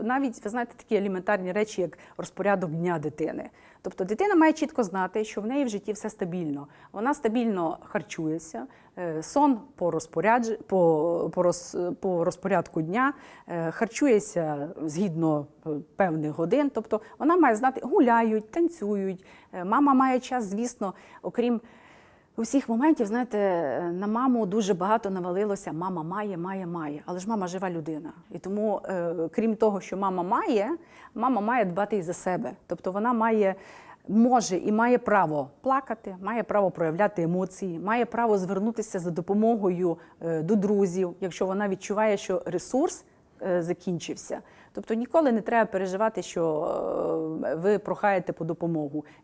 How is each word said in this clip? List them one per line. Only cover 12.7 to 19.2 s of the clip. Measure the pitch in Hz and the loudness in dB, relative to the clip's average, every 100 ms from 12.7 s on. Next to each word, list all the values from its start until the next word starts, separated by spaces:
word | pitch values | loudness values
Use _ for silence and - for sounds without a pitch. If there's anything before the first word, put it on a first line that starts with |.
| 165 | -4
дня, | 160 214 269 294 - - - | -2 0 0 -2 -12 -20 -10
е, | 170 165 | -6 -4
харчується | - 226 - 294 208 202 175 156 143 151 - | -4 -4 0 4 4 2 -2 -2 -4 -6 -8
згідно, | 160 151 202 160 160 151 143 _ 160 | -6 -2 -2 0 2 2 -2 _ -8
е, | 151 - - | -8 -4 0
певних | 185 160 151 | 0 0 -2
годин. | 151 170 262 285 | -2 0 2 2
Тобто | 233 - 214 - - | -2 -2 -4 -4 -2
вона | 294 359 | 2 6
має | 285 214 | 6 4
знати, | 262 262 | 0 -2
гуляють, | 254 381 240 233 233 214 214 | 0 4 6 6 4 0 -2
танцюють. | 339 339 - 208 202 190 185 | -2 -2 -2 -4 -2 -2 -6